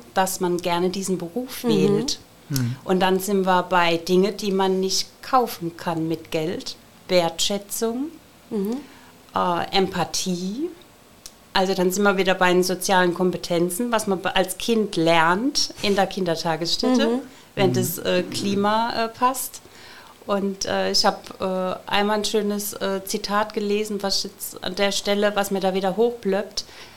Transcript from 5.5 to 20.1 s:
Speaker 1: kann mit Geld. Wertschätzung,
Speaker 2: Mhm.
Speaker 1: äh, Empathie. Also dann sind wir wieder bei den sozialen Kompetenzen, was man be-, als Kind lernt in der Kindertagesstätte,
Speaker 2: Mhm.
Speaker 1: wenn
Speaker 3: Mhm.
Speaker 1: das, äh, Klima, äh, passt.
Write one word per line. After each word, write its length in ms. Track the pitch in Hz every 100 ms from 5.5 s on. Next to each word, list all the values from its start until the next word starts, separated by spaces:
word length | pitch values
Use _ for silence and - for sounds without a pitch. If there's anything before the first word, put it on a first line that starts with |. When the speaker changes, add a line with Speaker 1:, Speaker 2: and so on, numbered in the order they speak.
| - 170 -
Speaker 1:
kann 320 | 185 160 160
mit 240 | 165 -
Geld. 460 | 165 156 226 - - - - -
Wertschätzung, 960 | 180 165 165 - 202 202 - 226 240 302 - - - -
Speaker 2:
Mhm. 280 | 214 196 262 - - - - - 190
Speaker 1:
äh, 300 | 185 175 - 196
Empathie. 920 | 185 180 160 - 185 175 185 226 349 - - - - - - - -
Also 200 | 196 185
dann 180 | 190 185
sind 120 | 190
wir 120 | 202 190
wieder 200 | 190 185
bei 180 | 180
den 100 | 180
sozialen 500 | 180 180 - 185 180
Kompetenzen, 800 | 170 185 175 - 175 175 180 240
was 160 | 220 208
man 140 | 185
be-, 120 | 175
als 240 | 190 185 -
Kind 380 | - 226 208 180
lernt 760 | 160 170 165 185 269 285 - -
in 140 | 214 202
der 100 | 190
Kindertagesstätte, 1000 | - 180 160 170 160 170 - 254 254 226
Speaker 2:
Mhm. 120 | 247 - - - -
Speaker 1:
wenn 140 | 190
Speaker 3:
Mhm. 20 |
Speaker 1:
das, 240 | 185 180 -
äh, 260 | - 180
Klima, 720 | 180 - 202 196 202 220 233 - 226
äh, 20 |
passt. 520 | 226 254 262 - - - - - - -